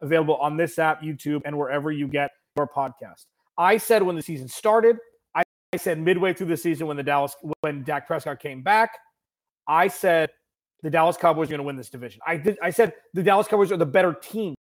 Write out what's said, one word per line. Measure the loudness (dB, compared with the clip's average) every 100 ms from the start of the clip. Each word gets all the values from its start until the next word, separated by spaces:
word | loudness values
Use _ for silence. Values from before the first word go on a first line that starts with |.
available | 0 2 2 0
on | 0 -2
this | -2 0
app, | 0 0
YouTube, | -6 -8 -6 -6 -4
and | -6
wherever | -4 -4 -4
you | -4 -4
get | -2 -2 -6 _
your | -4 -2
podcast. | -2 -6 -8 -20 -20 _ _ _ 0
I | 2 2
said | 4 2
when | 2
the | -2
season | -6 -10 -10
started, | -4 2 4 4 2 -4 _ _
I, | -4 -4 _ _
I | -6
said | -4 -2
midway | 0 2 0
through | -2 -4
the | -4
season | -4 -4 -4
when | -6
the |
Dallas, | -2 0 0 -4 -12 -6
when | -6 -6
Dak | -6 -6 -4
Prescott | -6 -6 -10
came | -10 -6
back, | 0 2 2 -4 _ _ _ _ _ _ 0
I | 2 2
said | 2 2 2 0 _ _ _ _ _
the | -2
Dallas | 2 2 4
Cowboys | 2 2 -2
are |
gonna | -4
win | -8
this | -10 -12
division. | -14 -16 -10
I | -6 -2
did, | -2 -2
I | 0
said | 2 2 0 _
the | -2
Dallas | 2 4 4
Cowboys | 2 2
are | 2
the |
better | 2 4 2
team, | 0 -8 -6 -6 -8